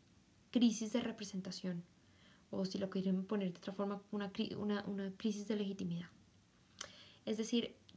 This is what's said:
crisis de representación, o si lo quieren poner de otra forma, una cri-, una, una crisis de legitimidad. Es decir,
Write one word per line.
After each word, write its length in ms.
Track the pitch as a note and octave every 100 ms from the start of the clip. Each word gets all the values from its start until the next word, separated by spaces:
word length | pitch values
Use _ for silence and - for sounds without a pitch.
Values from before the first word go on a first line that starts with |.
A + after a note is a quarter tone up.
| - - - - -
crisis 420 | B3 A#3 G3+ A3
de 80 | A#3+
representación, 840 | A3+ A3 G#3 F#3 F#3 F3+ F#3 F3 - - - - - - -
o 140 | G3+
si 140 | F#3+ G3
lo 120 | F#3+
quieren 340 | F#3+ F#3+ F#3+
poner 280 | F#3 G#3 F#3+
de 60 | F3
otra 140 | -
forma, 300 | G3 G3+ G3+ -
una 220 | G#3 G3+
cri-, 240 | G3 A3 -
una, 280 | G#3 G3+ -
una 260 | G3 G3 F#3+
crisis 320 | A3 G#3 G#3
de 80 | G#3
legitimidad. 520 | G3 G3 F#3 E3+ F3 - - - - - - - - - - -
Es 140 | - A3
decir, 360 | A3 A#3+ - - -